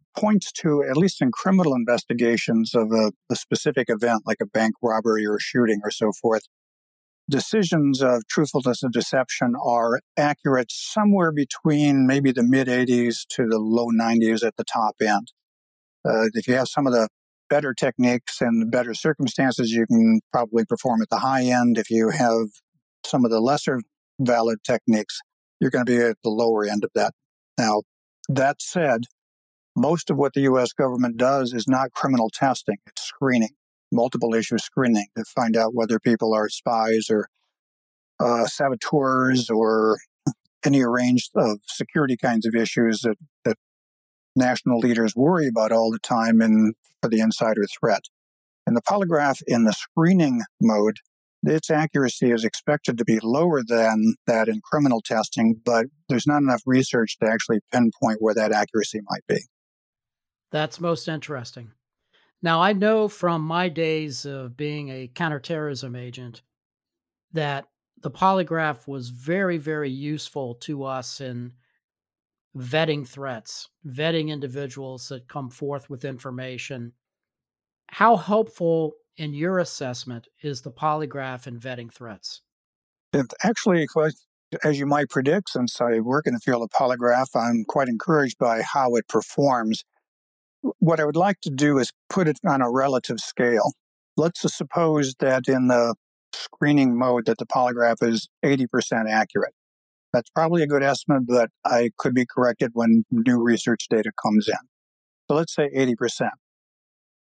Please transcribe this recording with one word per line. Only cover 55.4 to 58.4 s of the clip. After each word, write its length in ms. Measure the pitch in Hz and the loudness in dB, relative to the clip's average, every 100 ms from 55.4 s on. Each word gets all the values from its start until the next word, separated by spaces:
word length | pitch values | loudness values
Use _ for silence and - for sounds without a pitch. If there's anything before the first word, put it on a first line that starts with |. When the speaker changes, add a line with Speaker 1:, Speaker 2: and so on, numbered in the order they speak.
| 113 113 - | 0 0 0
Speaker 1:
but 220 | 117 117 - - | 0 0 -6 -4
there's 180 | 123 147 | -2 0
not 160 | 147 | 2
enough 200 | 139 120 - | 2 0 2
research 520 | 131 131 127 113 - | 2 2 0 0 0
to 80 | 110 | 0
actually 320 | 110 - 107 - | 0 0 -4 0
pinpoint 520 | 127 117 - 117 110 | 2 2 2 -2 0
where 120 | 110 | 0
that 200 | 107 | 2